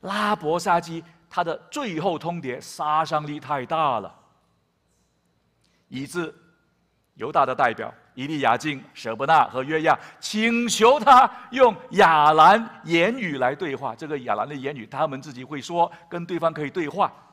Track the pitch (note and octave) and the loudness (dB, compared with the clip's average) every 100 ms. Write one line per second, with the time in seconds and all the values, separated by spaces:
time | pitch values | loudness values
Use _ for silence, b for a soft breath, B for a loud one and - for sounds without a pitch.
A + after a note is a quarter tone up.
0 | - G3+ G#3 G#3 D3+ E3+ F3+ E3+ E3 E3 | -6 -4 -2 -2 -2 -2 0 0 -2 -14
1 | D#3+ b b - E3+ D#3 _ D4+ C4 D#3+ | -14 b b -6 -4 -6 _ -8 -6 -4
2 | F#3 D#3+ D#3+ F3 C3+ B2 - - D3+ D#3 | -4 -4 -6 -8 -8 -10 -12 -8 -2 -2
3 | D#3+ D#3 D3 D3 B2+ C#3+ B2 D#3+ D#3 A#2 | 0 -4 -6 -12 -6 -6 -4 -2 0 -2
4 | F#2+ - _ _ _ _ _ _ _ _ | -6 -18 _ _ _ _ _ _ _ _
5 | _ _ _ _ _ _ _ _ _ B2+ | _ _ _ _ _ _ _ _ _ -12
6 | C#3 F3 D#3+ - _ _ _ _ _ _ | -8 -8 -8 -10 _ _ _ _ _ _
7 | _ _ A2+ D#3 C3+ B2+ B2+ A2+ A2 - | _ _ -4 0 0 2 0 -2 -10 -14
8 | _ - C3+ D#3 B2 A#2+ D3+ C#3 - - | _ -12 -8 -2 0 0 -2 -8 -12 -12
9 | A#2 A2 C#3 D#3+ B2+ B2 C3 D#3+ D#3 D3 | -10 -6 2 4 4 -2 -4 -2 2 0
10 | B B - G#3+ A3+ A#3 A#3+ - A3 D4 | B B -8 -2 0 0 -2 4 4 4
11 | B3 B3+ B3+ B B B3+ B3+ F#3+ - F3 | 8 8 8 B B 4 4 4 -6 4
12 | F#3 D#3+ D3 D#3 D#3+ G#3+ A3+ - D#3 E3 | 6 6 6 8 8 8 2 -14 -2 2
13 | F3+ C4 F#3+ C#3 B2+ D3 F3 B2+ C3 A2+ | 2 0 -6 -2 -2 -2 -6 -6 -8 -10
14 | D#3 D3 A#2+ G#2 A#2+ D3 C3 C#3+ G#2 C3+ | -8 -8 -4 -4 -2 -6 -8 -10 -12 -4
15 | D#3 C3 D3+ B2 C3 D3 A#2+ F3 F3 B | -4 -4 -12 -16 -12 -12 -8 -2 -2 B
16 | B F3 E3+ F3 E3 D3+ D3 F#3 D3+ D#3+ | B -12 -8 -2 -2 -4 -8 -6 -6 -2
17 | E3 - _ | -4 -4 _